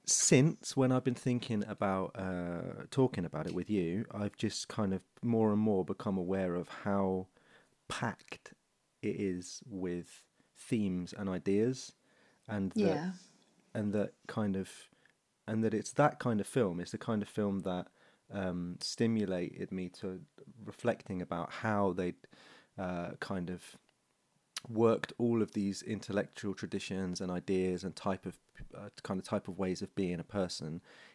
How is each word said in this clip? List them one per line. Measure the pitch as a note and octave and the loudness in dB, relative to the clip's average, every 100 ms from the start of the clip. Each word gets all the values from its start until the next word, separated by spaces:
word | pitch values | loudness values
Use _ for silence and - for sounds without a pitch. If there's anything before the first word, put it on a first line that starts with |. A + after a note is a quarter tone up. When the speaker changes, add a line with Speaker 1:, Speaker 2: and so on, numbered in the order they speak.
| - | -2
Speaker 1:
since, | - - D3 D3+ - - - | 2 8 8 8 4 -4 2
when | B2+ | 4
I've | B2+ | 4
been | B2+ B2 | 2 0
thinking | - B2 - A2 G#2 | 0 0 0 -2 -2
about, | G2+ G2+ F#2+ F#2 A2 | 0 0 2 0 -4
uh, | F#2+ F2+ F2 F2 F2 E2+ - | -4 -2 -2 -4 -6 -8 -4
talking | - B2+ - E2+ | 2 2 2 -4
about | D2+ E2 | -2 -4
it | |
with | F2 F2 | -2 0
you, | G#2 E2+ F2+ A2+ | 2 2 0 -2
I've | G#2 G#2 - | -4 -4 -2
just | A2 - - | -4 -2 -6
kind | - G#2 | -2 0
of | F#2+ - - | 0 -4 -6
more | A#2+ A2+ A2 | 0 4 6
and | G#2 | 6
more | A2 G2+ F2 | 4 4 2
become | G2 - F#2+ | -2 0 0
aware | F2+ F#2+ F#2 F2 | 0 0 0 -2
of | E2+ - | -4 -6
how | G2+ G2 F#2+ F#2+ F#2 _ _ - _ _ - | 0 2 2 0 -4 _ _ -20 _ _ -10
packed | - A#2+ - - - - - _ _ _ _ | -4 -4 -6 -12 -16 -16 -20 _ _ _ _
it | G#2+ - | -4 0
is | G2+ F2+ F2+ - - | 0 -2 -6 -12 -10
with | G2+ F2+ F2 E2+ - - _ _ - | -4 -2 -2 -6 -14 -20 _ _ -16
themes | - A#2+ G2+ F2+ F2 - | -2 2 2 0 -2 -4
and | G2 | -2
ideas, | F#2 F2+ G2 A2+ C3 - - _ _ _ _ - | -2 2 4 4 2 -6 -18 _ _ _ _ -6
and | G#2+ F#2+ | -2 0
that, | - | 2
Speaker 2:
Yeah. | G3 F#3 F3 F#3 - _ _ _ _ | 4 2 -2 -6 -12 _ _ _ _
Speaker 1:
and | A2 G#2 | -4 0
that | G#2 G2 - - | 0 0 -4 -8
kind | - G#2 F#2+ | -2 0 0
of, | F#2+ - - _ _ _ _ _ - | -4 -8 -20 _ _ _ _ _ -4
and | A2 | 0
that | A2+ | 2
it's | G#2+ - | 2 -2
that | - C3+ - | 4 4 4
kind | B2+ A2 | 0 0
of | G2 | 2
film, | - G#2+ E2+ | 2 2 2
it's | F2 | -4
the | - | -6
kind | - A2+ | -2 -2
of | G2+ | -2
film | - G#2 G2 | -2 0 0
that, | F#2+ F2+ F2 _ - _ - | -2 -2 -4 _ -20 _ -12
um, | G2+ F#2+ F2 F2 F2+ | -4 -2 -2 -4 -6
stimulated | - - A#2 A2+ G2+ F#2 F2+ - F#2+ | -6 0 2 2 2 0 -2 -6 -6
me | F#2 F2+ | -6 -6
to | - G2 F#2 E2 - - - | -8 -8 -8 -12 -20 -20 -18
reflecting | G#2 G2+ A#2 A2 - F#2 | -14 -4 -2 -2 -2 -6
about | F2 F2 E2 | -4 -4 -4
how | - A2+ G#2 G2+ | -2 0 4 4
they'd, | F2+ F2+ F2 - - - - _ - | 2 -2 -4 -10 -20 -20 -20 _ -8
uh, | F#2 F2+ F2 - | -6 -4 -6 -8
kind | - G2 F2 | -6 -4 -4
of | F2+ - - _ _ _ _ _ _ _ - - | -6 -10 -20 _ _ _ _ _ _ _ -12 -6
worked | A2+ A2+ A2+ - - | 4 6 6 0 0
all | A#2 A#2 | 2 4
of | G#2+ | 2
these | - G2+ F#2+ | 2 0 -2
intellectual | - G#2 - G2+ G2 - G#2 | -4 -6 -2 0 -2 -4 -6
traditions | F#2+ F#2 G2 - F#2+ F#2+ F2+ | -4 -4 -4 -4 -4 -2 -2
and | F#2+ | -2
ideas | F2+ E2+ F#2+ F#2 F2+ | -4 0 2 2 0
and | F#2+ - | -4 -4
type | - F#2+ F#2+ | -4 -2 -4
of, | - _ - - - | -10 _ -16 -14 -12
uh, | G2+ - | -14 -12
kind | - F#2+ | -6 -4
of | - | -2
type | G#2+ - | -4 -2
of | F2+ | -2
ways | F#2+ F2+ | 0 0
of | G2 - | -4 -2
being | F#2 F2 | 0 0
a | |
person | E2 G#2 F2+ - D2+ E2 - - - | -2 -2 -2 -2 -8 -8 -12 -20 -20